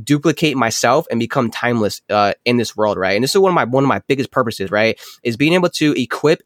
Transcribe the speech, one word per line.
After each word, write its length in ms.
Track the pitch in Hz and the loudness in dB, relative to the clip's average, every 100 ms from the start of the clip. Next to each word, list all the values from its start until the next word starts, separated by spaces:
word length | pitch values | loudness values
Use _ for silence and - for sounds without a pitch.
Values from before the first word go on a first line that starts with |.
duplicate 520 | 110 147 165 147 156 135 | -2 0 2 0 0 0
myself 500 | 113 - 120 139 160 | 0 0 2 2 0
and 80 | 117 | -4
become 320 | 117 143 117 | -2 -2 -2
timeless, 500 | - 120 117 104 - - | -2 -2 0 0 -4 -2
uh, 240 | 104 101 - | 0 0 0
in 120 | - 123 | 0 0
this 200 | 110 - | -2 -2
world, 200 | 107 92 | -2 0
right? 160 | 92 | 0
And 100 | 101 | 0
this 100 | 131 | 2
is 60 | 202 | 2
one 100 | 190 | 2
of 40 | |
my, 100 | 170 | 2
one 200 | 117 127 | 0 0
of 40 | 139 | 0
my 100 | 101 - | -2 -2
biggest 240 | 139 123 | -4 -2
purposes, 400 | - 117 101 95 | -2 -4 -4 -4
right, 280 | 104 113 - - - | 0 0 -2 -10 -8
is 140 | 123 113 | -6 0
being 160 | 147 | 2
able 160 | 175 175 | 2 0
to 220 | - 151 143 | 0 0 0
equip 400 | 120 - 147 175 | -4 -2 0 0